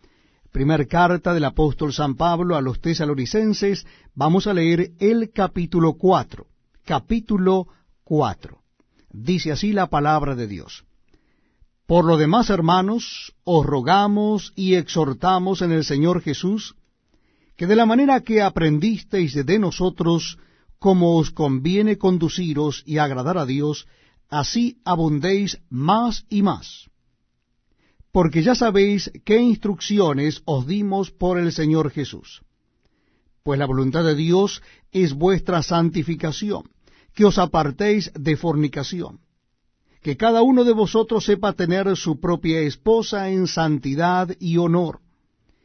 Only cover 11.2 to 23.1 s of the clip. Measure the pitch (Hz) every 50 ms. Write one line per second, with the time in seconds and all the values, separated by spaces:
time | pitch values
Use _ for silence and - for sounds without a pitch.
11.2 | _ _ _ _ _ _ _ _ _ _ _ _ _ - 170 175 165 165 165 151
12.2 | 156 151 190 240 233 - 202 175 160 160 180 185 185 196 220 233 - - - -
13.2 | - - - _ - 180 175 160 135 131 143 135 120 143 180 202 202 208 208 208
14.2 | 208 214 214 196 - - - 190 190 185 185 180 151 - - 170 156 139 131 117
15.2 | - 180 185 180 185 190 190 - 190 175 165 160 147 - 147 139 151 170 185 175
16.2 | - 160 135 - - 180 208 214 - - - _ _ _ _ _ _ _ _ _
17.2 | _ _ _ _ _ _ _ - 175 175 214 226 233 220 226 254 285 277 269 247
18.2 | - - 220 214 202 190 - 185 165 156 151 151 160 220 226 170 - - - 196
19.2 | 175 143 127 147 135 131 185 220 202 170 - - 185 185 - - 170 165 170 165
20.2 | 165 - - - - _ _ _ _ - - - - 196 190 180 175 170 170 165
21.2 | 151 - - - 156 143 135 127 135 165 185 202 214 214 208 208 - 190 185 175
22.2 | 170 160 - 180 180 165 147 147 151 151 135 - - - 151 151 151 143